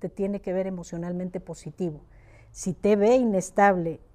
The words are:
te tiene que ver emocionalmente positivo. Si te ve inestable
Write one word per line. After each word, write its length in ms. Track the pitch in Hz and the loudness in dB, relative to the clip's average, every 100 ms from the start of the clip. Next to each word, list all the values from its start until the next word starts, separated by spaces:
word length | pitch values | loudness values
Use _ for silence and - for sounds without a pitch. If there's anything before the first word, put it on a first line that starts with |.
te 100 | 185 | -10
tiene 300 | - 196 202 | -6 -4 -4
que 120 | 190 | -4
ver 140 | 185 190 | -4 -4
emocionalmente 760 | 180 170 170 175 180 180 180 | -6 -10 -8 -6 -6 -6 -10
positivo. 600 | 180 160 151 - 175 151 - - - - - | -12 -14 -14 -6 -6 -6 -18 -20 -20 -20 -20
Si 240 | - 190 | -10 -8
te 220 | - 202 208 | -2 2 4
ve 200 | 208 262 | 6 4
inestable 840 | 233 190 - - 202 180 165 160 _ | 4 0 -2 2 4 4 -2 -6 _